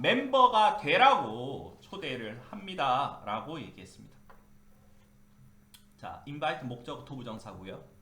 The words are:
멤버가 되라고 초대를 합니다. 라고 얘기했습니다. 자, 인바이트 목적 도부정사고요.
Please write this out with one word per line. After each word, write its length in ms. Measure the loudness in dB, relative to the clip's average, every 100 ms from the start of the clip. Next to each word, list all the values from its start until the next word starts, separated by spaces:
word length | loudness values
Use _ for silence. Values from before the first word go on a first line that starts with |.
멤버가 720 | 2 2 4 6 6 6 4 2
되라고 1000 | 2 6 8 6 2 -6 -8 -8 -12 -18
초대를 580 | -16 -10 -8 -6 -8 -12 -14
합니다. 720 | -12 -8 -2 2 2 0 -6
라고 340 | -6 -6 -6 -10
얘기했습니다. 560 | -10 -14 -18 -20 -20 -20 -20 -20 -20 -20 -20 -20 -20 -20 -20 -20 -20 -20 -20 -20 -20 -20 -20 -16
자, 260 | -14 -14 -12
인바이트 400 | -4 -2 -2 -6
목적 400 | -10 -10 -12 -12
도부정사고요. 760 | -12 -10 -12 -12 -14 -12 -14 -16 -20